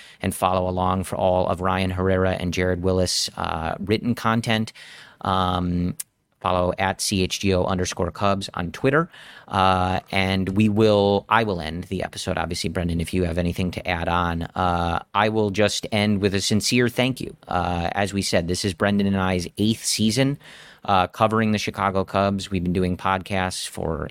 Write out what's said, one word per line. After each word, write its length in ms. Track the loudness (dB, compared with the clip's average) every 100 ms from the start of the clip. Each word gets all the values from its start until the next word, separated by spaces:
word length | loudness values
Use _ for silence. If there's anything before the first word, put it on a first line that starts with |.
| -20 -8
and 120 | -6
follow 320 | -2 0 0 0
along 360 | 0 0 0
for 120 | -2 -2
all 300 | 2 2 2
of 140 | 0
Ryan 300 | 0 0 -2
Herrera 420 | 0 0 2 2 0
and 140 | -2
Jared 280 | -2 0 0
Willis', 460 | 0 2 0 -2 -4 -6
uh, 380 | -6 -4 -4 -6
written 340 | -2 -2 0
content. 580 | -2 0 0 0 -2 -2 -10 -20 -20 -20 -8
Um, 760 | -2 0 2 0 0 0 -2 -4 -12 _ _ _
follow 320 | -2 0 0 0
at 240 | -2 -2
C 180 | -2 0
H 160 | 0 0
G 120 | 0
O 120 | 2
underscore 460 | 0 0 -2 -2 -4
Cubs 380 | -2 0 0 -4
on 180 | -6 -6
Twitter. 380 | -2 0 2 0 -6 -20 -20 -4
Uh, 540 | 2 4 4 2 -2 -2
and 380 | -2 0 0 0 2
we 140 | 2
will, 560 | 4 4 6 4 2 2
I 160 | 2
will 160 | 2 -2
end 240 | -6 -8
the 180 | -6 -6
episode. 360 | -6 -6 -4 -2
Obviously, 320 | -2 -4 -4
Brendan, 280 | -2 -2 -2
if 140 | 0
you 120 | 0
have 120 | 0 0
anything 340 | -2 -2 -4
to 140 | -4 -4
add 220 | -4 0
on, 360 | 0 0 -2 -4
uh, 480 | -2 0 0 0 -2 -2
I 140 | 0 2
will 220 | 2 0
just 360 | 2 2 2 -2
end 300 | 0 2 2
with 120 | 2
a 60 | 0
sincere 480 | 2 0 2 2 2
thank 320 | 2 -2 -2
you. 160 | -8 -12 -4
Uh, 440 | -2 0 0 -2
as 220 | 0 0
we 80 | 0
said, 260 | 0 0 0
this 160 | 0
is 80 | -2
Brendan 340 | 0 2 2 2
and 120 | 2
I's 300 | 2 0 -2 0
eighth 260 | 0 0
season, 540 | -2 0 2 2 0 -2 -10 -20 -20 -10 0
uh, 220 | 2 2
covering 440 | 2 2 4 2
the 60 | 2
Chicago 460 | -2 -2 0 0
Cubs. 460 | 0 2 2 0 -2
We've 140 | -2
been 80 | 0
doing 240 | 0 0 0
podcasts 720 | -2 -2 -2 -2 -2 -4 -8
for 400 | -6 -6 -4 -4